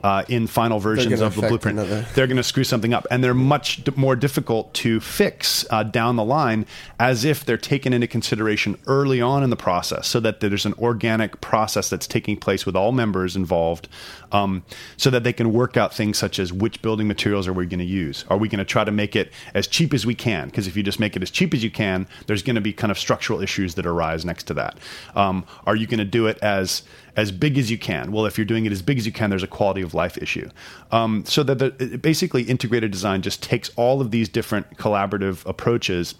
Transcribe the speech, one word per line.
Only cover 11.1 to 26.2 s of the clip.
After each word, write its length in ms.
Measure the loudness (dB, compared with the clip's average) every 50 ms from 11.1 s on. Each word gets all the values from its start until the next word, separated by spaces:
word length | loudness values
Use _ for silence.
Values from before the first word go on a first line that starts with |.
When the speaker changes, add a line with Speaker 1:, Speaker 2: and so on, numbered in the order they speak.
| 2 2 0 -2 -4 -10
Speaker 1:
process 480 | -2 0 2 2 2 2 0 -2 -2 -2
that's 200 | -4 -6 -6 -2
taking 280 | -4 -2 -2 -2 -4
place 300 | -2 0 0 0 0 0
with 100 | 0 0
all 160 | 2 2 2
members 440 | 2 2 0 0 0 0 -2 -2 -2
involved, 520 | -2 0 0 2 2 2 2 0 -2 -6 -18 -18 -18 -18 -18 -18 -20 -12 -2
um, 320 | 0 0 0 0 -2 -4 -6 -12 -18 -18 -18 -20 -8 0
so 140 | 2 4
that 120 | 4 4 2
they 100 | 0 0
can 200 | 2 0 2 4
work 240 | 2 2 2 2 2
out 160 | 2 2 0
things 240 | -2 0 0 0 0
such 220 | -2 -2 -2 -2
as 120 | -4 -2
which 300 | -2 -2 -2 -2 -2 -2
building 260 | -2 -2 -2 0 0 0
materials 400 | 0 0 0 0 2 2 0 -2
are 60 | -2
we 140 | -2 -2 -2
gonna 160 | -2 -4 -2
use? 420 | -2 -2 -2 -2 -2 -6 -8 -2 0
Are 100 | 2 2
we 120 | 2 0
gonna 160 | 0 -2 -2
try 180 | 0 0 0 0
to 80 | 2
make 240 | 0 0 0 0 0
it 160 | 0 0 0 -6 -20 -20 -4 -2
as 140 | -2 -2 0
cheap 260 | 2 2 2 2 2
as 100 | 0 0
we 120 | 0 -2
can? 340 | 0 0 0 0 0 -4 -4
'Cause 160 | -4 -4 -4
if 100 | -2 -2
you 60 | 0
just 180 | 0 0 0 0
make 160 | 0 0 0
it 60 | -2
as 80 | -6 -4
cheap 240 | 0 0 2 2 2
as 100 | 0 0
you 60 | -2
can, 380 | -2 -2 0 0 0 0 -2 -6 -10 -18 -4
there's 160 | -2 -2 -2
gonna 180 | 0 0 0 0
be 140 | 0 0 -2
kind 160 | -2 -2 -2
of 80 | -2 -2
structural 420 | 0 -2 -2 -2 0 -4 -2 -2
issues 360 | -2 -4 -2 -2 -2 -2 -2
that 100 | -4 -2
arise 400 | -2 0 0 0 0 -2 -4 -4
next 220 | -6 -8 -8 -6 -6
to 80 | -4
that. 240 | -4 -4 -6 -8 -12 -18 -16 -16 -16 -18 -6 0
Um, 280 | 2 2 2 2 -2 -6 -8 -16 -8 -2 0
are 80 | 0
you 100 | 0 0
gonna 200 | -2 -2 -2 -2
do 200 | 0 0 2